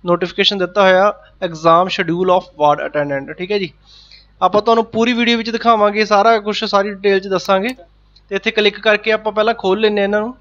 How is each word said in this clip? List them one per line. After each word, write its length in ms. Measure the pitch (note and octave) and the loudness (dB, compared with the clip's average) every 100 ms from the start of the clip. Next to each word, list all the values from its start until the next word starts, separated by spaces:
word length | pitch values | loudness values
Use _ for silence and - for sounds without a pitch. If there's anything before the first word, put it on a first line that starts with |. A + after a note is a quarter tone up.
| F3 | -2
notification 520 | F3 F3 - G3 G3+ | -2 -2 -2 -2 0
ਦਿੱਤਾ 240 | F3+ G3 | -4 2
ਹੋਇਆ, 380 | F#3+ F#3 G3+ G3+ - _ | 4 4 2 -2 -16 _
exam 420 | F#3 D#3 D#3+ E3 F#3+ | -10 0 4 4 4
schedule 440 | - E3+ F3 F#3 | -2 -4 -2 2
of 120 | F3+ | 0
ward 380 | F3+ - D3 D3 D3 | 0 0 0 2 -2
attendant। 480 | D3+ C#3+ C#3 C#3 | -4 -4 -6 -8
ਠੀਕ 180 | D#3 F3+ | -12 -6
ਹੈ 60 | G#3 | -4
ਜੀ, 140 | F3 _ _ - - - _ _ | -4 _ _ -20 -20 -20 _ _
ਆਪਾਂ 200 | F#3 G#3 | 0 2
ਤੁਹਾਨੂੰ 220 | G#3 A3+ | 2 2
ਪੂਰੀ 280 | A3+ A3 A#3 | 0 -2 0
video 260 | A#3 A#3+ A#3 | 0 0 0
ਵਿੱਚ 120 | A3+ | -2
ਦਿਖਾਵਾਂਗੇ, 540 | A3+ A#3 A3+ G#3 G#3 | -2 0 2 2 0
ਸਾਰਾ 340 | G#3+ G#3 A3+ A3+ | 0 2 4 2
ਕੁਛ 260 | G#3 G3+ | 0 -6
ਸਾਰੀ 260 | A3 G3+ G3+ | -2 -2 -2
detail 300 | G3 G3+ G3 | -2 0 0
'ਚ 80 | G3 | 0
ਦੱਸਾਂਗੇ। 400 | F#3 - F#3+ G#3+ C4 - _ _ _ _ | -4 0 -2 -2 -8 -18 _ _ _ _
ਤੇ 80 | G3 | -6
ਇੱਥੇ 140 | A3 | -4
click 300 | A3 G#3 G3+ | 0 0 0
ਕਰਕੇ 320 | A3 G#3 A3 | 0 0 0
ਆਪਾਂ 200 | G#3+ G#3+ | -2 -2
ਪਹਿਲਾਂ 220 | G#3 G#3+ | -2 -2
ਖੋਲ 260 | A3+ F#3+ G3 | 0 -2 0
ਲੈਂਦੇ 200 | A3 G#3 | 0 0
ਹਾਂ 40 | |
ਇਹਨਾਂ 160 | G3+ G#3 | 0 -2
ਨੂੰ। 160 | A3 B3+ | -4 -10